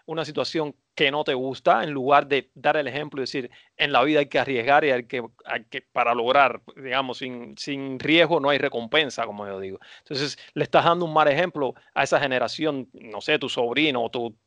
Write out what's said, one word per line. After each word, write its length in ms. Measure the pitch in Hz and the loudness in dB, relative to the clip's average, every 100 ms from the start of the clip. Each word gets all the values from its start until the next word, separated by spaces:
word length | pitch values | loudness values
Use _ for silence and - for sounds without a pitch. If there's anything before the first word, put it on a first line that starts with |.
| - | -8
una 200 | 160 151 | -6 -4
situación 500 | 147 123 165 151 - _ - | -4 -4 -4 -6 -8 _ 0
que 160 | 143 | 0
no 120 | 147 | 2
te 100 | 151 131 | -2 -2
gusta, 480 | 131 127 175 117 | -4 0 2 2
en 80 | 139 | 0
lugar 360 | 139 127 143 143 | -4 4 4 4
de 220 | 139 - - | -2 -4 -4
dar 220 | 143 151 | -2 0
el 100 | 139 | -2
ejemplo 340 | 135 151 143 | -6 -8 -8
y 20 | |
decir, 280 | 123 147 120 - _ - | -6 -6 -8 -14 _ -4
"En 160 | 147 | 2
la 120 | 131 | 2
vida 160 | 139 151 | 4 2
hay 100 | 143 | 2
que 100 | 143 | 0
arriesgar 440 | 123 127 120 143 156 | 0 0 4 4 4
y 60 | |
hay 140 | 123 117 | 0 -2
que, 160 | 127 113 _ - | -8 -8 _ -10
hay 200 | 120 110 | -10 -8
que, 160 | 135 | -14
para 340 | - 131 117 120 | -6 -2 0 0
lograr, 460 | 117 139 131 110 - - | 2 4 4 2 -12 -16
digamos, 440 | 135 127 135 117 | -6 -4 -4 -6
sin, 360 | 131 123 - 139 | -10 -10 -14 -12
sin 420 | - 139 135 131 | -8 -6 -6 -6
riesgo 400 | 143 160 160 165 | 2 4 4 2
no 100 | 139 | 2
hay 80 | 139 | 0
recompensa", 680 | 139 120 113 151 143 - 117 | -2 -4 -2 0 0 -4 -8
como 200 | 104 101 | -8 -8
yo 120 | 95 | -8
digo. 200 | 95 95 - - | -10 -12 -18 -20
Entonces, 380 | - 135 143 - - - | -10 -6 -6 -8 -10 -6
le 80 | |
estás 220 | 139 165 160 | 2 4 4
dando 200 | 175 170 | 2 2
un 80 | |
mal 140 | 156 151 | 4 4
ejemplo 480 | 139 180 151 131 - _ | 4 0 -2 -6 -6 _
a 100 | - | -2
esa 160 | 139 151 | 2 2
generación, 680 | 139 127 113 - 156 135 120 | 2 0 -2 -2 -2 -2 -8
no 280 | - 117 104 | -16 -14 -8
sé, 160 | - 151 | -2 -2
tu 120 | 127 | 0
sobrino 540 | - 117 123 156 127 113 | -2 0 2 0 0 -4
o 40 | |
tu 280 | 127 117 110 | -4 -8 -10